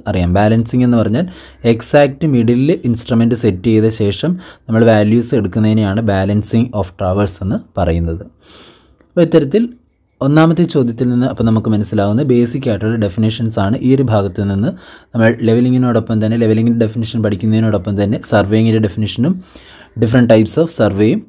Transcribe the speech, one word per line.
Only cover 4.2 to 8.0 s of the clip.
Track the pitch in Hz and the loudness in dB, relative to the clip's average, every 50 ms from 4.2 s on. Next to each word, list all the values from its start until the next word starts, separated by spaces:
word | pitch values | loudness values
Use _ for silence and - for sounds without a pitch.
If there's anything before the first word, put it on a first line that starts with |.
| - 160 180 180 - - - | -2 -4 -4 -4 -8 -18 -20
നമ്മൾ | _ _ - 113 110 113 | _ _ -2 0 2 4
വാല്യൂസ് | 113 110 104 104 107 113 120 117 120 143 | 4 4 4 4 2 2 0 0 0 -2
എടുക്കുന്നതിനെയാണ് | 117 101 95 - 113 107 110 110 110 107 98 95 113 | -2 -2 -2 -2 0 0 2 2 2 0 0 -2 -2
balancing | 113 104 98 95 95 98 104 107 107 - - 113 120 | -2 0 0 0 0 0 0 -2 -2 0 0 0 0
of | - - 104 92 | 0 -2 -6 -6
travels | - - - 98 92 92 101 104 95 - - 98 | -6 -6 -6 -4 -2 0 0 -2 -4 -4 -6 -6
എന്ന് | 95 127 - - - - 98 | -6 -6 -6 -8 -8 -6 -4
പറയുന്നത്. | 87 85 82 85 | -2 -2 0 -2